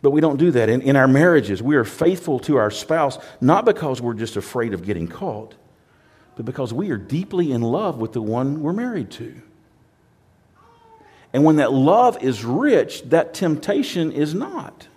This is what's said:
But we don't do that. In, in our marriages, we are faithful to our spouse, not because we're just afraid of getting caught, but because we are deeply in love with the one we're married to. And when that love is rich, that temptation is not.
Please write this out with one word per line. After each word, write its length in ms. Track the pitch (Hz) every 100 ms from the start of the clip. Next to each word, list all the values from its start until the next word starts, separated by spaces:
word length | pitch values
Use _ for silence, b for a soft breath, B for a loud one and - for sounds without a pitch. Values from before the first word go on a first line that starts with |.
But 80 | 139
we 100 | 147
don't 160 | 156 139
do 140 | 175
that. 180 | 127 113
In, 140 | 120
in 120 | 131
our 140 | 139 131
marriages, 540 | 135 170 165 101 95
we 140 | 117 147
are 80 |
faithful 540 | 113 - 165 185 175 131
to 160 | - 143
our 140 | 107
spouse, 480 | 104 - 160 147 - B B
not 240 | 127 180
because 380 | 233 202 156 123
we're 120 | 120
just 220 | 110 113 104
afraid 380 | - 127 117
of 100 | 95
getting 240 | 90 95 85
caught, 460 | - 190 107 113 - _ _ b b b b b
but 100 | -
because 280 | 117 113 127
we 180 | 117 202
are 80 | 120
deeply 520 | 92 143 190 185 170
in 120 | 123
love 360 | 117 139 208 139
with 140 | 110
the 80 | 123
one 400 | 107 113 131 147
we're 140 | 151
married 360 | 190 247 214 110
to. 280 | - 117 - - _ _ _ _ _ _ _ _ _ _ _ _ _ _ - b b b
And 120 | 127
when 120 | 151 151
that 160 | 131
love 500 | 135 135 208 247 -
is 220 | 131 113
rich, 580 | 117 135 285 214 113 -
that 300 | 131 160 156
temptation 800 | - 180 151 - 262 262 185 160
is 220 | 131 151
not. 520 | 170 285 320 - - -